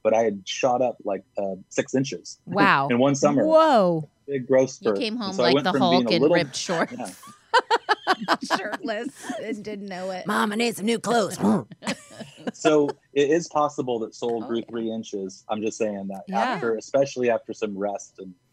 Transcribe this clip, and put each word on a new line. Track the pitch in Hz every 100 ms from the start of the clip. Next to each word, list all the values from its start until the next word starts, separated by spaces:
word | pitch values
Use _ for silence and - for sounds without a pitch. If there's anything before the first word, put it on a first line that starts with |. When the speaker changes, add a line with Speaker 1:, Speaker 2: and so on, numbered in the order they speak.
Speaker 1:
but | 110
I | 110
had | 113 101 -
shot | - 135 123
up, | 127 -
like, | 101 95 - -
uh, | 98 92 -
six | - 113
inches | - - 87 - - -
Speaker 2:
Wow. | 180 202 156 139
Speaker 1:
<laughs> |
in | 123
one | 139
summer. | 143 147 143 311
Speaker 2:
Whoa. | 320 320 254 180 165 151 _ -
Speaker 1:
Big | 139 120
growth | 131 131 -
Speaker 3:
You | 117
Speaker 1:
spurt. | 101
Speaker 3:
came | 220
Speaker 1:
And | 233
Speaker 3:
home | 214
Speaker 1:
so | -
I | -
Speaker 3:
like |
Speaker 1:
went | 135
Speaker 3:
the | 139
Speaker 1:
from | 139 180
being | 170
Speaker 3:
Hulk | -
Speaker 1:
a | 180
Speaker 3:
in |
Speaker 1:
little | 147 170
Speaker 3:
ripped | 156 -
shorts. | - 165 160 123
Speaker 1:
Yeah. | 117 - - - _ 494 - - - - - 370 220 330
Speaker 3:
<laughs> | - -
Shirtless | - - 262 214 240 - - 640
and | 208 214
didn't | 208 208 202
know | 185 185
it. | 185 -
Speaker 2:
Mom, | 214 220
I | 208
need | 233 190
some | 202
new | 226
clothes. | 196 240 190 185
Speaker 1:
<laughs> | 202 208 113 - 208 - - 107 - - 156
So | - 160 151 143 - _
it | 139 143
is | 165 165
possible | 151 147 143 127 120
that | 110
Soul | - 120 117
Speaker 3:
Oh, | 110
Speaker 1:
grew | 117
Speaker 3:
yeah. | 110
Speaker 1:
three | 117 113
inches. | 113 113 101 95 95 _
I'm | 107
just | 110 -
saying | 107 101 98
that | 95 98
Speaker 2:
Yeah. | 95
Speaker 1:
after, | 113 214 117 110
especially | - 135 139 127 123
after | 113 -
some | 110 107 98
rest | 101 98 - -
and | 95 90 _